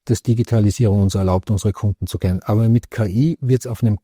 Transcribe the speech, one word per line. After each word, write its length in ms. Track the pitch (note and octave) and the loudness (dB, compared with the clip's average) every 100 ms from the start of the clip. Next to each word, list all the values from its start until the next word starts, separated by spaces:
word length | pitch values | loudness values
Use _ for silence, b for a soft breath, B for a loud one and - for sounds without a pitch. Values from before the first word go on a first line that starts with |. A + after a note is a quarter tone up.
dass 180 | - A2+ | -4 -2
Digitalisierung 800 | - A#2 A#2 A2+ G#2 - A2+ G2+ | 0 -2 0 2 2 2 2 2
uns 120 | F#2+ | 2
erlaubt, 360 | G2 F#2+ F#2 - | 0 0 0 0
unsere 220 | G#2 G#2+ | -2 -2
Kunden 340 | - G#2 F#2+ F#2 | -2 -4 -4 -6
zu 120 | - | -4
kennen. 220 | F#2+ F2+ | -2 -2
Aber 260 | - G#2+ A2+ | -2 0 2
mit 220 | A#2 - | 2 0
K 160 | - G#2 | -4 -2
I 320 | G2+ D3+ E3 | 0 0 -2
wird's 260 | B2 B2+ B2 | 0 0 -2
auf 160 | A2+ | -2
einem 160 | A#2+ G#2 | -2 -2